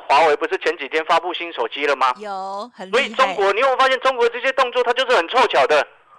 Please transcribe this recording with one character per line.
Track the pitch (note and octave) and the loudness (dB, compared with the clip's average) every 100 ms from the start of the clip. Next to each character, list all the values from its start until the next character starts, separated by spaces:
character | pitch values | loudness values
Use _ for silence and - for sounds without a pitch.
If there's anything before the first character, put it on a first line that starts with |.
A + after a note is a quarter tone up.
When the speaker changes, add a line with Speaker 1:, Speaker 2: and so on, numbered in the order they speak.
| - | 2
Speaker 1:
华 | D3 D#3 | 4 4
为 | D3 | 2
不 | D#3+ | 0
是 | F#3 | -2
前 | D#3+ D#3 | -2 -4
几 | C#3 | -4
天 | D#3 D#3+ | -4 0
发 | E3 | 0
布 | F3 | 0
新 | E3 E3+ | -8 -8
手 | D#3 A2+ | -6 -6
机 | C#3 C#3+ | -4 -2
了 | C3+ | 0
吗？ | C3 B2+ | 0 -2
Speaker 2:
有， | G#3 F#3+ F#3+ G3+ A#3+ | -8 -10 -8 -10 -12
很 | - F#3+ | -14 -4
厉 | |
害。 | A#3 | -2
Speaker 1:
所 | |
以 | B3+ | -2
中 | A3+ C5 | 0 -2
国， | F#4 G3 | 0 0
你 | G3 | 2
有 | C4+ | 0
没 | |
有 | B3+ | 2
发 | C4 | 2
现 | B3+ | 2
中 | C4 B3+ | 0 0
国 | A#3 | 0
这 | B3 | 0
些 | B3+ | -4
动 | C4 B3+ | 0 0
作 | B3 | 0
它 | A#3+ | -2
就 | B3 B3 | 0 2
是 | A3+ | 0
很 | E3 | 2
凑 | A#3+ A3 | 2 2
巧 | D#3+ C3 | 2 4
的？ | D3 B2 _ _ | 2 0 _ _